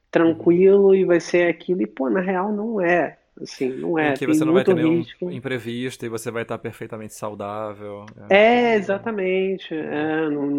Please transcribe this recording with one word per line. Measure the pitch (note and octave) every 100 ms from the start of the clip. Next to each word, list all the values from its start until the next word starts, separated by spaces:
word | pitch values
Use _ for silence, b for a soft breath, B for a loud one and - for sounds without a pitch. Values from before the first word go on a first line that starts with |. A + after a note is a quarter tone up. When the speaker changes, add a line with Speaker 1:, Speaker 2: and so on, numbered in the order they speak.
| _
Speaker 1:
tranquilo | E3+ E3 D#3+ F3 F3 F#3+ G3+ G3
Speaker 2:
Uhum. | F#3+
Speaker 1:
e |
vai | F3 E3+
ser | - F3 F3
aquilo, | E3+ - F3+
e, | G#3
pô, | - C4
na | G3+
real | F#3 F#3 G3+
não | G#3 A3 A3
é, | F3 F3 C#3+ - _ -
assim, | - - C3
não | C3 D#3+ E3
Speaker 2:
Em | D3+
Speaker 1:
é, |
Speaker 2:
que | C3+ C3
Speaker 1:
tem |
Speaker 2:
você | D#3
não | D#3
vai | F3
ter | -
Speaker 1:
muito | E3+ D#3+
Speaker 2:
nenhum | E3+
Speaker 1:
risco. | - - F3+
Speaker 2:
imprevisto | C3+ C3 B2+ A2+ A#2+ B2+ -
e | A#2+
você | A2+ B2
vai | A2+
tá | A2+ A#2
perfeitamente | A#2 - A2+ A2+ G#2+
saudável. | - G#2+ G#2 G2+ G#2+ G#2+ G2+ G#2 G2+ G#2 - G2+
Speaker 1:
É, | G3 A3 B3 A#3+
Speaker 2:
É. | A3
Speaker 1:
exatamente, | F#3+ G3 A#3 G#3+ F#3 F#3 F#3+ F#3+ -
Speaker 2:
Uhum. | D#3+
Speaker 1:
é, | D3+ D3 D#3 D#3 D#3+
não, | D3 C#3+